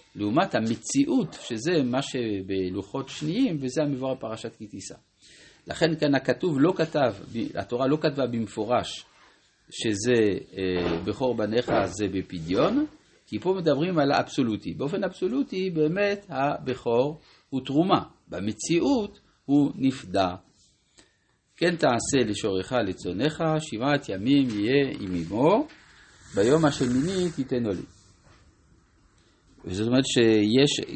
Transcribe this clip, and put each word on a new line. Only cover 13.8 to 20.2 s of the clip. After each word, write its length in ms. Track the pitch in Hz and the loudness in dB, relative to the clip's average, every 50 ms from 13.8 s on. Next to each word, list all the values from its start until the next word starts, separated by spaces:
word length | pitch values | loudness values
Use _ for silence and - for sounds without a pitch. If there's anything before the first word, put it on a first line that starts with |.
| 156 185 190 160 | 0 0 2 2
על 120 | 143 139 | 2 2
האבסולוטי. 600 | 143 - 127 - - - 131 113 107 98 - - 85 | 2 2 0 0 0 0 0 0 0 -4 -6 -8 -6
באופן 300 | - 123 143 180 190 208 | -6 -4 -4 -4 -4 -4
אבסולוטי 640 | 185 185 - 185 185 233 277 277 - - 185 185 190 | -4 -4 -4 -4 -2 -2 -2 -2 -2 -4 -4 -4 -2
באמת 560 | 175 156 151 151 170 196 202 202 202 202 - - | 0 2 2 2 2 0 0 0 0 -4 -6 -10
הבכור 920 | 151 131 135 143 147 - 151 131 123 - - 120 117 120 131 147 160 160 - _ - _ _ _ | -4 0 0 0 0 -2 -4 -6 -6 -4 -2 2 2 2 2 2 -2 -8 -14 _ -20 _ _ _
הוא 120 | - 131 127 | -8 -6 -4
תרומה, 380 | - 135 147 170 196 190 123 - - - _ _ _ | 0 2 2 4 4 4 2 0 -4 -14 _ _ _
במציאות 920 | - 87 95 107 107 - - - 165 170 - 262 285 247 202 202 - - _ _ _ _ _ | -10 -6 -4 -6 -6 -6 -2 0 0 2 2 2 2 2 0 -4 -10 -18 _ _ _ _ _
הוא 260 | - 139 147 143 135 131 | 2 2 4 4 2 0
נפדה. 600 | - 127 135 131 - - 95 90 98 | 0 -2 -2 -2 -2 -10 -4 -2 0